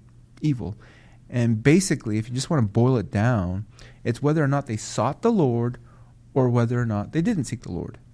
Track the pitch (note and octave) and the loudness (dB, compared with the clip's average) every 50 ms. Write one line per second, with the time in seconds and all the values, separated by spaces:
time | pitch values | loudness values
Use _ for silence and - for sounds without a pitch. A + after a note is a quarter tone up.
0 | - - - - - - - - - D#3 C#3 A#2 D#2 D2+ - - - - - - | -20 -20 -20 -20 -20 -20 -12 -4 -2 -2 -2 -2 -4 -8 -10 -12 -16 -20 -20 -20
1 | - - - - - - - B2 A#2 A#2 A2+ G#2+ A2+ C#3+ D#3 G3 F#3+ - E3 B2+ | -20 -20 -20 -20 -14 -6 -2 0 0 2 2 2 4 4 4 4 4 2 -2 -4
2 | - A2 G#2+ A2 A2+ B2 A#2+ B2+ C3 - E3+ C#3+ A2+ G2+ - A2+ A#2 C3 C3 A#2 | -4 -4 -4 -4 -4 -4 -6 -6 -4 -2 0 0 0 2 2 2 4 4 4 2
3 | F2+ - - G2+ G#2+ B2 B2 G#2+ F2+ F2+ F2+ F#2+ G#2+ - - - - - - - | 0 -2 -2 0 2 2 2 0 0 -2 -4 -6 -8 -10 -14 -20 -20 -20 -18 -10
4 | - A#2+ A#2 - C3+ D3 D#3 E3 D3 C3+ C#3+ C#3+ - - A2 G#2+ - - - - | -6 -6 -4 -2 0 0 2 2 2 0 0 -2 -2 -4 -6 -8 -8 -6 -2 -2
5 | G#2+ C3 D3 - - A#3 A#3 G3+ D3+ B2+ A#2 A#2 A#2 B2 B2+ - - - - - | 0 0 0 0 0 2 2 4 2 2 2 0 -2 -2 -4 -8 -14 -20 -20 -20
6 | - - - - - - - - B2+ B2 A#2+ B2 A#2 A#2 B2 A#2+ A#2+ A2+ G#2 G#2 | -20 -20 -20 -20 -12 -4 0 2 2 2 4 2 2 2 0 -2 -2 -2 -2 -4
7 | G2+ - - D#3 E3+ A#3 A#3 E3 A#2 - A#2 - - - F2+ E2 - - - - | -4 -4 -2 -2 0 0 0 -2 -2 -4 -6 -10 -8 -8 -8 -8 -8 -8 -12 -18
8 | - - | -20 -20